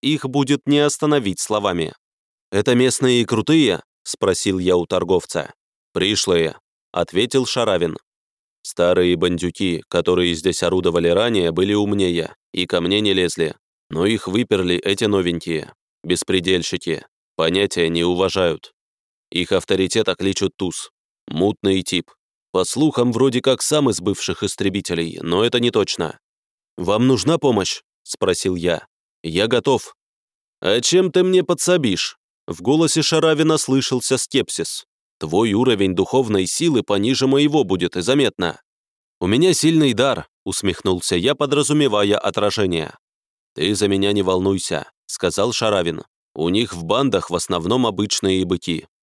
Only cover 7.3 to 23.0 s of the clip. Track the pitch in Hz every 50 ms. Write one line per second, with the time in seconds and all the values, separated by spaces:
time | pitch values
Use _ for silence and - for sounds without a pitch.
7.3 | - 131 127 - - 127 117 110 95 85 85 82 78 - _ _ _ _ _ _
8.3 | _ _ _ _ _ _ - - - - 87 87 90 90 90 90 87 82 90 87
9.3 | 90 80 90 87 - - 101 92 85 78 - - - 87 82 90 90 87 90 87
10.3 | 85 78 85 92 85 - 87 85 92 92 - 87 85 87 85 85 85 98 113 120
11.3 | 117 98 87 82 80 87 95 101 104 104 104 101 104 101 95 90 85 85 80 -
12.3 | - _ _ _ - - - - 92 87 82 90 98 107 104 101 95 92 90 85
13.3 | - 82 82 76 - - _ _ _ _ _ - - 80 90 107 113 101 - 95
14.3 | 92 117 120 - 107 95 92 87 87 - - 98 101 - 113 107 101 98 87 87
15.3 | 85 82 - 85 82 78 73 - - _ _ _ _ _ - 82 87 - - -
16.3 | 95 92 82 92 92 87 82 - - 85 - 85 78 - - - _ _ _ _
17.3 | _ - 82 82 87 98 101 95 - 90 85 82 85 85 85 87 90 87 95 90
18.3 | - 98 90 85 76 - - - _ _ _ _ _ _ _ _ _ _ _ -
19.3 | - 87 87 - 98 92 - - 95 92 95 90 - 110 107 95 87 - 92 98
20.3 | 95 - 98 92 - - 95 87 - - - - _ _ _ _ _ _ _ -
21.3 | - 80 92 101 - - - 98 95 95 90 - 95 87 - _ _ _ _ _
22.3 | _ _ _ _ - 92 90 - - 123 156 151 - 123